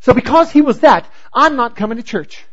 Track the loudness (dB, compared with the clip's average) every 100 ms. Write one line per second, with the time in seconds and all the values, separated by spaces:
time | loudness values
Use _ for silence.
0 | 2 0 2 0 2 2 0 2 2 2
1 | -2 -20 -10 -2 0 0 -6 -6 -8 -8
2 | -8 -8 -8 -16 -20